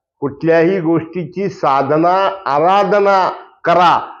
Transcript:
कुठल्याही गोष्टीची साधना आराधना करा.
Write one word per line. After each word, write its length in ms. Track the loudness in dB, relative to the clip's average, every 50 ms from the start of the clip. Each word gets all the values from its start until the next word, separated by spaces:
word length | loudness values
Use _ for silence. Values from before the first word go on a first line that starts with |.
| _ _ _ _
कुठल्याही 600 | -8 -8 -8 -4 -2 0 2 2 2 2 0 0
गोष्टीची 680 | 0 0 0 -2 -2 -4 -8 -10 -10 -10 -8 -8 -6 -6
साधना 800 | -6 -4 -2 0 0 0 0 0 0 0 2 2 2 0 0 -2 -4 -6 -6
आराधना 840 | -4 -2 0 2 2 2 2 2 2 0 2 2 2 2 2 2 0 -2 -6 -14 -20 _ _ -2
करा. 380 | 0 2 4 4 4 2 2 -2 -6 -12 -20